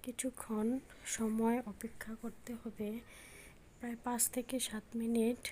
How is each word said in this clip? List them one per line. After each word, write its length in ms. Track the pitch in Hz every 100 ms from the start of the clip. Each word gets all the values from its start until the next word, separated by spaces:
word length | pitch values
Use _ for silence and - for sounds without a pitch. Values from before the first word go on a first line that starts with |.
| -
কিছুক্ষণ 600 | 240 262 - - 214 220 262 - - - -
সময় 420 | 226 220 226 240 226
অপেক্ষা 420 | 196 226 - - 226
করতে 300 | 233 - - 233
হবে, 280 | 226 196 208 226 - - - - - - - -
প্রায় 200 | 240 233 247
পাঁচ 160 | 240 - -
থেকে 200 | 247 262 -
সাত 180 | 214 - 233
মিনিট 420 | 226 233 226 240 -